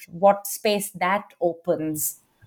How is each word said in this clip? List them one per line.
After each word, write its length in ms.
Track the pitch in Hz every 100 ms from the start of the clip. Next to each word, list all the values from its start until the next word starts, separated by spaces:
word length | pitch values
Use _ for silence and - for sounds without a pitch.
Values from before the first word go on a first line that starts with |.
| -
what 380 | 170 196 202 -
space 440 | - 220 202 202
that 320 | 175 180 202 - -
opens. 800 | 175 165 - 156 156 151 - - _ _